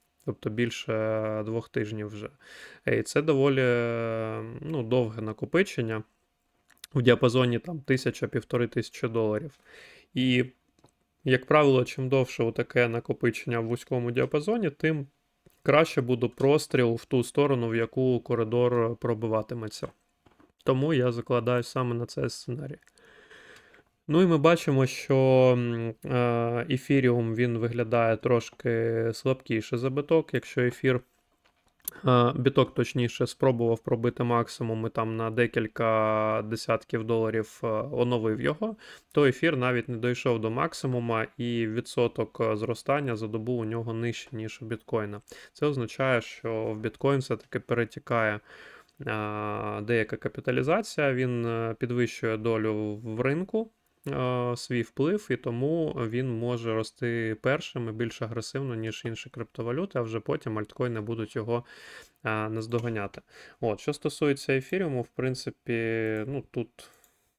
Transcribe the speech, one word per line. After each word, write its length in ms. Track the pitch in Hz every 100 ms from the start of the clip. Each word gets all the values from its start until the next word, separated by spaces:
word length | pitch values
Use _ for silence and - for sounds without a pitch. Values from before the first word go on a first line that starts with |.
| _ _ -
тобто 240 | 110 110
більше 920 | 107 120 - - 113 110 110 107 107 107
двох 240 | 113 113
тижнів 380 | - 107 110 107
вже. 220 | 104 107 - - - - - -
І 160 | 113
це 200 | 110 -
доволі, 420 | 151 139 139 135 127 120 117 117 113 113 110 110 113 123
ну, 220 | 143 160
довге 380 | 113 127 117 107
накопичення 840 | 110 107 - 175 196 - 117 110 107 _ _ _ _ _ _ _ -
в 80 | 139
діапазоні, 580 | 120 117 127 123 123 117
там, 200 | 165 165
тисяча, 480 | - 131 127 - 120
півтори 400 | 120 - 127 120
тисячі 400 | - 110 - 123
доларів. 520 | 113 110 107 156 - _ - - - _
І, 320 | - 127 123 123 - _ _ _ _ _ _
як 220 | 139 127 -
правило, 400 | 151 143 131 127
чим 240 | - 131
довше 340 | 135 127 -
отаке 440 | 117 113 120 123 120
накопичення 720 | 117 - 120 123 - - 117
в 60 | 113
вузькому 460 | 117 - 131 120
діапазоні, 580 | 120 131 151 160 233 185
тим 380 | 139 156 156 139 _ _ _ _ _
краще 380 | - 139 160 -
буде 260 | 123 123 117
простріл 680 | - 135 151 - 135 120
в 120 | 117 -
ту 180 | 131
сторону, 460 | 117 - 143 131 117
в 60 | 113
яку 440 | 113 - 127 123
коридор 760 | - 120 110 120 123 120 113 117
пробиватиметься. 920 | 123 113 113 110 107 120 107 - - - _ _ _ _ _ _
Тому 300 | - 131 147
я 180 | 151 123
закладаю 520 | 120 113 123 113 123
саме 320 | 117 - 127 117
на 100 | 120
цей 240 | - 131
сценарій. 480 | - - 147 139 143 _ _ - - - - - - _ - _ _ -
Ну 140 | 151
і 40 | 185
ми 120 | 160
бачимо, 480 | 151 170 - 139 131
що, 640 | - - 135 131 131 127 123
м, 380 | 120 117 117 110 -
е, 600 | 127 120 117 117 120 117
ефіріум, 640 | 131 - 139 127 120 113 110
він 220 | 123 117
виглядає 600 | 117 117 113 117 113 110
трошки 920 | 127 120 - - 120 117 113 113 113
слабкіше 640 | 110 135 131 - 113 107 123
за 120 | 131
біток. 440 | 135 147 165 156
Якщо 280 | 127 - -
ефір, 380 | 123 - 131 127 - _ _ _ _ _ _ _ - - 131
е, 280 | 123 120 131
біток, 380 | 127 131 127
точніше, 540 | - 120 131 120 - 123
спробував 520 | - 135 120 117 117
пробити 440 | - 117 120 -
максимум 640 | 120 117 117 - 117 113 113
і 20 |
там 260 | - 113 110
на 120 | 113
декілька 1120 | 113 120 120 110 - 113 110 110 110 107 110 107
десятків 580 | 110 - 113 - 117
доларів, 560 | 110 113 110 110 107 -
е, 40 | 117 107 -
оновив 500 | 123 120 123 110 110
його, 340 | 131 151 220 214 - - _
то 140 | - 143
ефір 320 | 123 160 143
навіть 320 | 123 123 117
не 80 | 120
дійшов 440 | 120 120 139 117
до 80 | 110
максимума, 800 | 117 165 - 135 123 117 113 110 -
і 300 | 120 117 113
відсоток, 720 | 110 120 - 117 - 107 -
е, 140 | 113 107
зростання 600 | 113 113 - 143 143 113
за 120 | 110
добу 260 | 110 110
у 120 | 123 110
нього 280 | 117 113
нижче, 360 | 113 117 113 -
ніж 280 | 113 110 -
у 40 | 110
біткоїна. 560 | 110 - 113 104 104 - - -
Це 120 | - 151
означає, 560 | 135 113 - 135 123
що 420 | - - - 113
в 140 | 110 107
біткоін 420 | 110 - 135 139
все-таки 400 | 131 110 - 120
перетікає, 720 | - 117 113 - - 120 110 104
е, 1500 | - - - - _ _ 139 110 104 107 107 107 107 104
деяка 360 | 107 117 107 107
капіталізація, 960 | - - - 127 131 185 220 - 143
він, 320 | 127 127 120 117
е, 300 | 113 113 113
підвищує 580 | 117 120 117 - 117 110
долю 580 | 113 110 110 107 107 104
в 260 | 117 110
ринку, 500 | 127 151 190 220 220 _ _ _ -
е, 460 | 139 127 123 123 120
свій 240 | - 123
вплив, 460 | 113 - 143 202 -
і 60 | 123
тому 640 | - 117 135 165 156 135 117
він 300 | 117 131 113
може 340 | 120 120 117
рости 640 | 113 110 - 123 117 113 110
першим 480 | 131 143 - 135 113
і 20 |
більш 300 | 110 117 -
агресивно, 540 | 113 113 107 135 135 117
ніж 280 | 110 107 117
інші 240 | 113 -
криптовалюти, 680 | - 117 - 117 131 196 131
а 20 |
вже 180 | 117 113
потім 400 | - 151 - 107
альткоїни 420 | 107 - 127 113
будуть 340 | 107 117 107 -
його, 300 | 110 117 120 - - - - _
е, 260 | 110 110 107
наздоганяти. 720 | 110 110 117 117 110 101 - - - - -
От, 180 | 117 101
що 140 | -
стосується 600 | 147 151 - 151 139 -
ефіріуму, 480 | 135 131 185 180 131
в 60 | 117
принципі, 720 | - 131 127 - - - 117 113 113 110 107 107
ну, 160 | 139 -
тут 180 | - 110 - - _ _ _ _